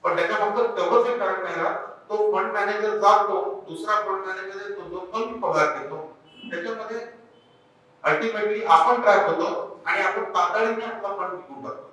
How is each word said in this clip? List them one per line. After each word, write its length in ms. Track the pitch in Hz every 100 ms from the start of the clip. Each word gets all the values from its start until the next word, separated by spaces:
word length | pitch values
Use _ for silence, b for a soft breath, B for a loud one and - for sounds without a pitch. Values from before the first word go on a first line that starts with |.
पण 140 | - 170
त्याच्या 200 | - 208
फक्त 440 | 208 247 226 -
तेवढंच 260 | 180 233 240
एक 120 | 240
कारण 240 | - -
नाही 120 | -
राहत. 320 | 165 165 - -
तो 500 | - - 214 214 190
फंड 160 | 220
मॅनेजर 440 | 208 202 208 214 208
जातो, 680 | 202 208 208 - - - -
दुसरा 320 | 160 214 214
फंड 240 | 202 190 190
मॅनेजर 440 | 190 196 190 202
येतो, 180 | 202 165
जो 100 | 185
कमी 400 | 185 220 226 -
पगार 400 | - - - -
देतो, 380 | 139 151 156 - - - -
त्याच्यामध्ये 760 | 170 220 220 226 226 233 - - - _ _ _ _ _ _
ultimately 640 | 147 151 226 214 208 214 -
आपण 320 | - 240 240
ट्रॅप 300 | 208 196 -
होतो 500 | 165 - - - - -
आणि 160 | -
आपण 220 | - -
तातडीने 600 | - - 233 220 226 226
आपला 240 | 226 - 202
फंड 220 | 196 180
विकून 340 | 180 - -
टाकतो 260 | 170 147 -